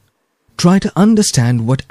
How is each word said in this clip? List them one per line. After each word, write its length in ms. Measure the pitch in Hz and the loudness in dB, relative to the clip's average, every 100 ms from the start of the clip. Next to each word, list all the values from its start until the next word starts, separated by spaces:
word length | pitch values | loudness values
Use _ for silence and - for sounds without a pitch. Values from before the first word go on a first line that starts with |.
| _ _ _ _ _ - | _ _ _ _ _ -2
Try 220 | 175 190 | 0 2
to 120 | - - | 0 0
understand 720 | 208 214 208 - 120 123 113 | 2 2 0 -2 -2 -2 -2
what 180 | 131 - | -4 -2